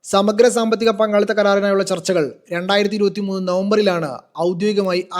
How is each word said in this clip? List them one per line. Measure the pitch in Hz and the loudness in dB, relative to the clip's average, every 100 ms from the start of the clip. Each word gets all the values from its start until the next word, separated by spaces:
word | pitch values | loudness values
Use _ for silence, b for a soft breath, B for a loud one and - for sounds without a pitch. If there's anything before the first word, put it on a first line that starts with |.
സമഗ്ര | - 196 208 214 240 | 0 2 2 4 4
സാമ്പത്തിക | 220 226 220 226 | 4 0 0 0
പങ്കാളിത്ത | 202 214 208 208 | 0 0 2 2
കരാറിനായുള്ള | 214 202 196 202 196 190 | 2 2 2 2 0 0
ചർച്ചകൾ | 180 160 180 139 - _ | -4 0 0 -2 -6 _
രണ്ടായിരത്തി | 175 185 202 202 214 | -6 0 0 0 0
ഇരുപത്തിമൂന്ന് | 202 208 196 190 185 | -2 -2 -6 -4 -2
നവംബറിലാണ് | 180 196 214 202 175 156 120 _ - 170 | -2 0 2 2 0 -4 -10 _ -4 -2
ഔദ്യോഗികമായി | 180 208 202 190 180 180 | 0 0 0 0 -2 -4